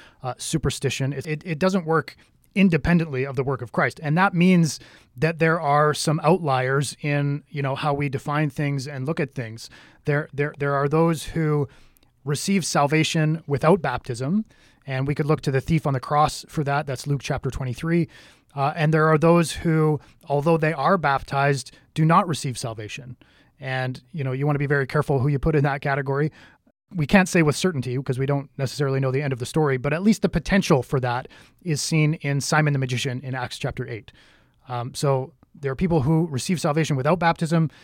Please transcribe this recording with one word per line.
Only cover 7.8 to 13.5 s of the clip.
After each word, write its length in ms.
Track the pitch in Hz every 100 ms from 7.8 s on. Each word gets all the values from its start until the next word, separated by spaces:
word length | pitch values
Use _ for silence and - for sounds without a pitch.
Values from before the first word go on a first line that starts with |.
| 151
we 140 | 143 143
define 420 | 131 - 147 151
things 360 | - 143 143 131
and 200 | 139 131
look 140 | 165
at 140 | 147
things. 340 | - 113 110 - - - _
There, 240 | - 147 156
there, 220 | 135 147 139
there 160 | 143
are 140 | 139 143
those 360 | 156 165 160
who 440 | - - 156 151 139 - - _ _ _
receive 400 | 135 143 - 196
salvation 800 | 156 165 143 156 151 165 156 160
without 360 | -